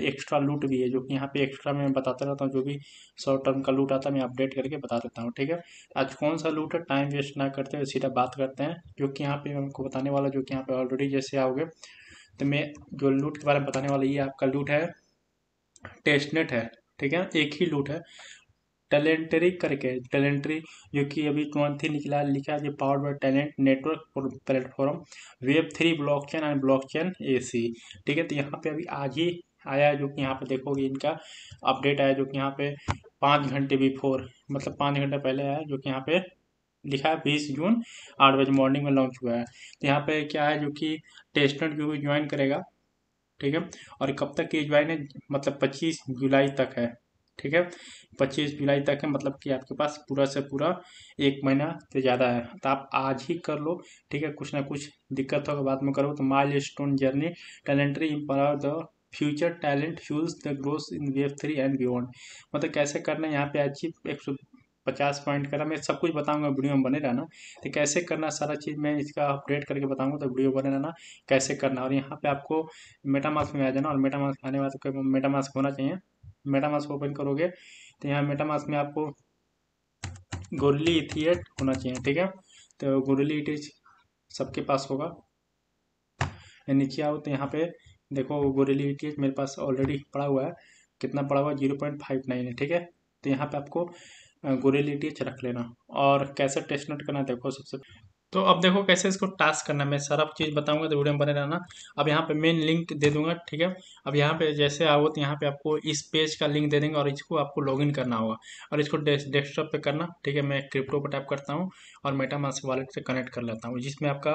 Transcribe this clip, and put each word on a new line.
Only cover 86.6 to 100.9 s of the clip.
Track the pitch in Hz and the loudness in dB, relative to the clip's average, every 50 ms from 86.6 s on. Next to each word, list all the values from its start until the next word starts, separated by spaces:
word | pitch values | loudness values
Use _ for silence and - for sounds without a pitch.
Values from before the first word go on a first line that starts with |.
| _ 143 135 | _ 2 2
नीचे | 139 139 139 - 160 | 4 4 2 0 -2
आओ | 147 147 151 151 | -2 0 -2 -2
तो | - 147 | -2 -4
यहाँ | 139 131 139 135 | -2 -2 -2 -2
पे | 147 151 165 170 - - _ - - _ _ _ | -2 0 -2 -2 -2 -8 _ -20 -20 _ _ _
देखो | 139 139 131 135 151 147 143 139 | -4 -2 -2 0 0 2 2 2
Gorilla | 135 135 139 139 139 139 143 | 4 4 4 4 4 2 2
ईथीएट | 143 143 139 156 151 147 147 | 0 -2 -2 -4 -6 -4 -2
मेरे | 139 135 135 | 0 0 0
पास | 139 139 131 - - | 0 -4 -4 -4 -4
already | 147 143 127 131 135 139 147 139 - - - | -4 -2 0 0 0 0 0 -4 -6 -8 -6
पड़ा | 139 143 | -4 -2
हुआ | 143 139 131 135 | 0 0 0 0
है। | 165 175 - - - - _ _ _ _ _ | -2 -6 -10 -16 -20 -20 _ _ _ _ _
कितना | - 127 - 143 139 | -6 -4 -2 -2 -2
पड़ा | 139 143 139 | 0 2 2
हुआ | 143 147 | 2 0
है? | 139 135 | 0 0
ज़ीरो | 135 135 143 | 0 0 0
पॉइंट | 139 147 147 143 - | 0 -4 -4 -6 -6
फ़ाइव | - - 139 131 127 127 | -6 -4 -4 -4 -2 -4
नाइन | 123 123 123 123 | -4 -4 -4 -6
है, | 120 | -4
ठीक | 123 139 143 | -4 -2 0
है। | 170 170 175 175 - _ _ _ _ _ - | 0 0 -2 -4 -10 _ _ _ _ _ -2
तो | 139 | -2
यहाँ | 135 127 143 139 | 0 0 0 -2
पे | 147 143 | -4 -6
आपको, | 139 - - 165 175 175 - - - - - - - - _ _ - | -6 -4 -4 -4 -4 -4 -6 -12 -20 -20 -20 -20 -20 -20 _ _ -2
अ, | 143 135 | 0 0
गोरिल्ला | 123 131 139 135 143 147 147 143 | 2 4 4 4 4 2 0 -2
ईथीएट | 143 151 151 147 - 127 | -2 -4 -6 -6 -6 -6
रख | 131 127 - 131 | -8 -6 -6 -6
लेना। | 123 123 120 120 117 120 - _ - - - | -6 -4 -4 -6 -8 -10 -16 _ -6 -2 2
और | 139 139 139 139 139 139 - - | 4 4 4 4 2 0 -2 0
कैसे | 139 135 - 165 - | 0 0 0 -2 -4
टेस्टनेट | - 147 139 - - 147 143 | -4 -4 -6 -4 -6 -8 -8
करना | - - 143 139 135 | -6 -4 -4 -2 -2
देखो | 135 123 123 - 135 | -2 -4 -4 -4 -6
सबसे, | 127 - - - - 135 - - - - - - _ _ _ _ - | -6 -6 -10 -12 -12 -12 -12 -16 -20 -20 -20 -20 _ _ _ _ -2
तो | 190 190 | 2 4
अब | 185 180 170 | 6 6 6
देखो | 180 185 185 202 196 | 6 6 6 6 6
कैसे | 196 180 190 - 196 | 6 4 4 4 2
इसको | 190 - 190 185 - | 2 0 0 -2 2
task | - 156 151 156 - - - | 2 4 4 4 2 0 -2
करना | 147 143 139 | 0 0 0
है, | 139 | 0
मैं | 143 143 | 0 -2
सारा | 143 - 147 151 151 151 - - | 0 0 2 2 2 0 0 -2
चीज़ | 156 156 147 | -4 0 0
बताऊंगा, | 147 143 151 151 151 160 | 0 0 2 2 0 2
तो | 160 | 2